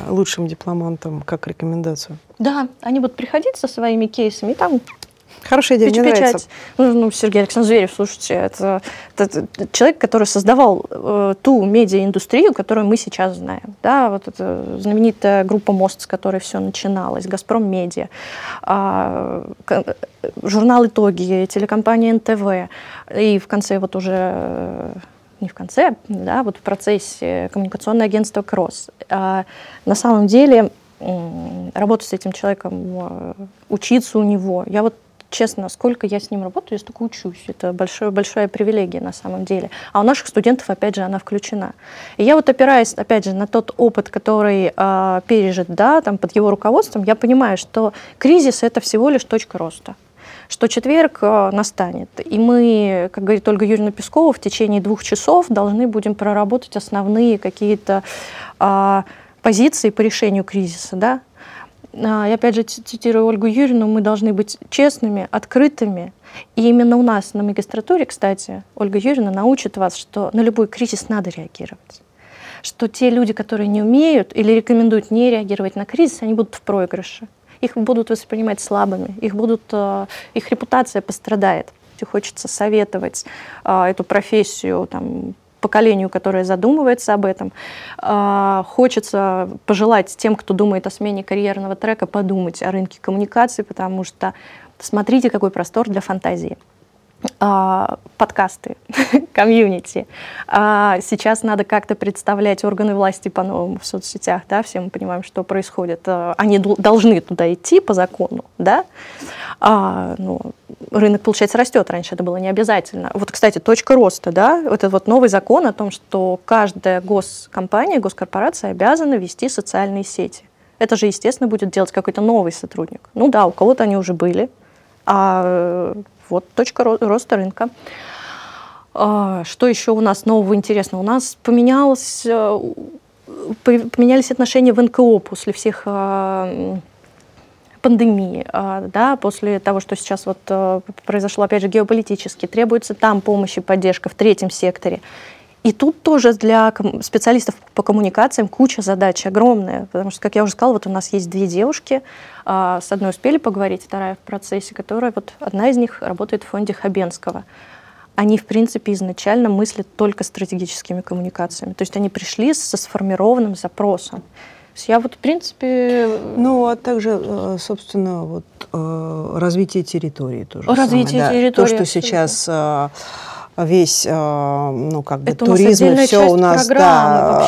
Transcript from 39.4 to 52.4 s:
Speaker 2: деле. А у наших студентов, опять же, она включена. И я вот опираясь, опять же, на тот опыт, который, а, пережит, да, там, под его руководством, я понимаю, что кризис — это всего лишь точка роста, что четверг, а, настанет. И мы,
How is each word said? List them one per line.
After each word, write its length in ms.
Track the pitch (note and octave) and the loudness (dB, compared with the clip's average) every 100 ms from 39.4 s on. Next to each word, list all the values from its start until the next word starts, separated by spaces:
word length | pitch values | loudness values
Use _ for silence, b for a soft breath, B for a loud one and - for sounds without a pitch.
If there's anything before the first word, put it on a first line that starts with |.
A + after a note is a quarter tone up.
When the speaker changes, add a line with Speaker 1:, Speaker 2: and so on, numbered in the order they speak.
| F#3 | -4
Speaker 2:
деле. 260 | F#3+ F3+ B B | -4 -6 B B
А 80 | G3+ | 0
у 20 | |
наших 240 | G#3+ C#4 - | 2 2 0
студентов, 420 | - A3+ B3+ - | 0 2 2 0
опять 260 | F#3+ G#3 G3+ | -4 -2 -2
же, 60 | |
она 160 | F#3 G3 | -4 -6
включена. 560 | - G3+ - G#3 F#3+ - B B B B | -6 -8 -6 -8 -10 -14 B B B B
И 60 | |
я 120 | G#3 D#4 | 4 6
вот 120 | D4 | 6
опираясь, 440 | C4 C4 C4 A3+ | 4 6 6 4
опять 320 | - G#3 A3 G3 | -2 0 0 0
же, 80 | |
на 140 | F#3+ G#3 | -4 -2
тот 260 | A#3 A3+ - | -2 -2 0
опыт, 320 | A#3+ A3 - | 2 2 -4
который, 600 | - - G#3+ G#3 G3 F#3 - | -4 0 0 2 2 0 0
а, 440 | G3 F#3+ F#3+ F#3 F#3 | 0 2 0 -2 2
пережит, 380 | A3+ F#3+ F#3 F3 | 2 2 -2 -4
да, 320 | E3+ A3 D#4 | 2 4 4
там, 180 | D4+ G3 | 2 -4
под 160 | F#3 - | -2 2
его 160 | G#3 | 2
руководством, 520 | G3 G#3+ C4+ G#4+ A3 | 2 2 2 0 -2
я 120 | G3 A3 | 0 0
понимаю, 420 | A#3 B3+ B3 F#3 | 4 4 4 0
что 360 | - - A3 - B B | -4 -2 -2 -4 B B
кризис — 420 | C4 F4 C#4 A#3+ | 4 6 6 2
это 160 | A#3 A#3 | 0 -2
всего 300 | - A3 C4 | -2 0 2
лишь 140 | C4+ | 2
точка 340 | - A3 - F#3 | 0 -4 -4 -10
роста, 380 | E3 - - G3 _ _ B B B | -10 -10 -18 -20 _ _ B B B
что 200 | - A#3 | -2 0
четверг, 500 | A#3 B3+ D#4 D#4+ - | 0 2 4 4 2
а, 260 | G#3 G#3+ G3 | 2 4 2
настанет. 580 | G3 G#3 - F3+ F3+ G3+ - | 0 -2 -2 -4 -4 -12 -14
И 140 | - | -6
мы, 720 | G#3+ | 0